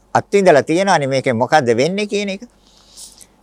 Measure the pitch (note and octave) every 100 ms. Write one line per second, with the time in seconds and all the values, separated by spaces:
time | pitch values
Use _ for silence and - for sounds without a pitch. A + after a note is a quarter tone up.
0 | _ A#2+ - G3+ F#3 D3 B2+ D#3+ G3 E3+
1 | C#3 C3+ C3+ A2+ B2 D#3 A#2+ A2+ D3 G3
2 | G#3 G3+ G3+ G3 A#3+ _ _ _ _ -
3 | - - - _